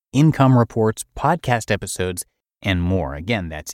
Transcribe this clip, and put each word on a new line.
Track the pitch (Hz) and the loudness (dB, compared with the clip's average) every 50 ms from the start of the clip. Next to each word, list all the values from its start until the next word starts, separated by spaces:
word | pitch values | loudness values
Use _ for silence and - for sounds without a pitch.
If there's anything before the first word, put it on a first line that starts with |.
| _ _ - | _ _ 2
income | 131 156 160 - - 135 131 127 120 | 4 4 4 4 4 4 6 6 4
reports, | 117 - - 117 110 110 - - - _ - - | 4 2 0 0 0 0 -2 -4 -8 _ -8 -4
podcast | - 143 175 165 - - 123 110 - - | -2 -2 -2 -2 -2 -2 -2 -2 -2 -2
episodes, | 107 98 104 98 - - 92 92 90 87 - _ _ _ _ _ _ _ | -4 -4 -4 -6 -6 -4 -4 -4 -4 -6 -10 _ _ _ _ _ _ _
and | - 101 92 87 87 | -4 -2 0 0 0
more. | 87 95 92 78 65 71 | 0 0 -2 -2 -4 -8
Again, | 73 85 101 117 107 87 80 | -8 -6 -4 -4 -4 -4 -8
that's | 80 76 - - | -10 -12 -14 -14